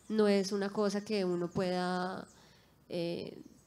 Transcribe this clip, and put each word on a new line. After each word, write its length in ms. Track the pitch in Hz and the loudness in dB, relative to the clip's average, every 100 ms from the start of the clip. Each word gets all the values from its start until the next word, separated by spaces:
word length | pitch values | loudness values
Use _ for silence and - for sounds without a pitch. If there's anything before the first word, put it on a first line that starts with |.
| - | -4
no 180 | 214 208 | 4 6
es 240 | 202 190 | 6 2
una 160 | 202 196 | 0 -2
cosa 340 | 208 202 202 | 0 0 0
que 220 | 208 214 | -2 0
uno 240 | 180 175 175 | 0 0 -2
pueda... 760 | - 185 180 180 180 185 185 - - - - - _ - | -2 0 0 0 -2 -4 -6 -12 -18 -20 -20 -20 _ -8
Eh, 480 | 175 170 170 - - - - | -4 -2 -4 -6 -12 -18 -20